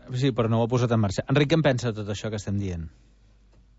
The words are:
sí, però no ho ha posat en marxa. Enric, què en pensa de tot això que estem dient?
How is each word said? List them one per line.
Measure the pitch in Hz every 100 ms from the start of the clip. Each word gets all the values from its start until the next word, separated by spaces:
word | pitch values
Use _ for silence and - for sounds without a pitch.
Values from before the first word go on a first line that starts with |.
| -
sí, | 127 139
però | 117 110
no | 113
ho | 117
ha |
posat | 123 120
en | 113
marxa. | 101 - -
Enric, | 143 143
què | 160
en |
pensa | 151 123 123
de | 107
tot | 101
això | 101 110
que | 104
estem | 104 101
dient? | 95 87 80 - - _ - _ _ - _